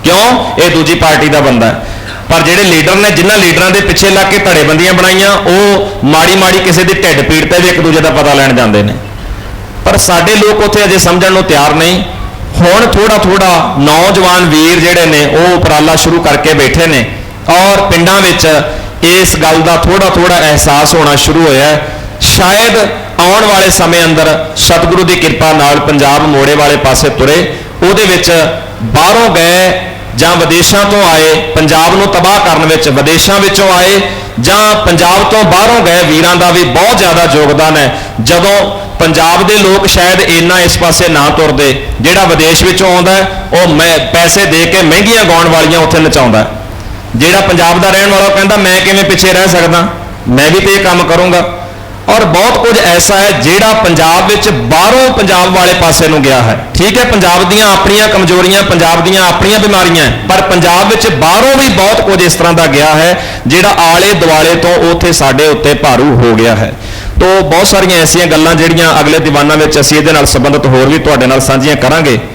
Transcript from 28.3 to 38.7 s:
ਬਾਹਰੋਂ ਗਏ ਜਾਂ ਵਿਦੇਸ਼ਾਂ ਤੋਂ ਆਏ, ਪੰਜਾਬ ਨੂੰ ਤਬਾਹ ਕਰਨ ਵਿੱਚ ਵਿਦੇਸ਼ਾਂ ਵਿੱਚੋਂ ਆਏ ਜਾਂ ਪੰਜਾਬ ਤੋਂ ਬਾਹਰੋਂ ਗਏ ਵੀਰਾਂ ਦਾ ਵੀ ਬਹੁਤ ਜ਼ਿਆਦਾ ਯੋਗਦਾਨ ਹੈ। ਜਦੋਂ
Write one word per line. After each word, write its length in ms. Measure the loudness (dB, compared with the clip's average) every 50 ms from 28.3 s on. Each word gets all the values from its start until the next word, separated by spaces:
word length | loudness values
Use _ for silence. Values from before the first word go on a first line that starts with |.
| 0 0 0 -2 -4 -6 -10 -14 -12 -10 -8
ਬਾਹਰੋਂ 460 | -4 0 0 2 2 2 2 2 2
ਗਏ 520 | 2 0 0 2 2 2 0 0 -2 -4 -6 -10 -12 -14 -14 -10 -4
ਜਾਂ 200 | -2 0 0 2
ਵਿਦੇਸ਼ਾਂ 500 | 0 0 0 2 0 2 2 2 0 0
ਤੋਂ 240 | 0 0 0 2 2
ਆਏ, 420 | 2 2 2 2 0 0 -2 -4 -2
ਪੰਜਾਬ 400 | -2 0 0 0 2 2 2 2
ਨੂੰ 120 | 0 0 0
ਤਬਾਹ 320 | 0 0 0 2 2 2
ਕਰਨ 260 | 2 0 0 0 0
ਵਿੱਚ 240 | 0 0 0 0 -2
ਵਿਦੇਸ਼ਾਂ 500 | -2 0 0 0 0 0 0 0 0 0
ਵਿੱਚੋਂ 340 | 0 0 0 0 0 0 2
ਆਏ 280 | 2 2 2 0 0 -2 -4 -8 -10 -12 -12 -8 -4
ਜਾਂ 460 | -2 0 0 2 2 2 0 0 0
ਪੰਜਾਬ 460 | 0 0 2 2 2 2 2 0 0
ਤੋਂ 120 | 0 0 2
ਬਾਹਰੋਂ 380 | 2 2 2 2 2 2 2
ਗਏ 220 | 0 0 0 0 0
ਵੀਰਾਂ 320 | 0 0 0 0 0 0
ਦਾ 160 | 2 2 0
ਵੀ 120 | 2 0 0
ਬਹੁਤ 340 | 0 0 0 2 2 0 0
ਜ਼ਿਆਦਾ 300 | 0 0 0 0 0 0 2
ਯੋਗਦਾਨ 420 | 0 2 0 0 0 0 0 2 0
ਹੈ। 220 | 0 -2 -2 -6 -10 -12 -8 -8 -2
ਜਦੋਂ 560 | 0 0 0 2 2 2 0 0 -2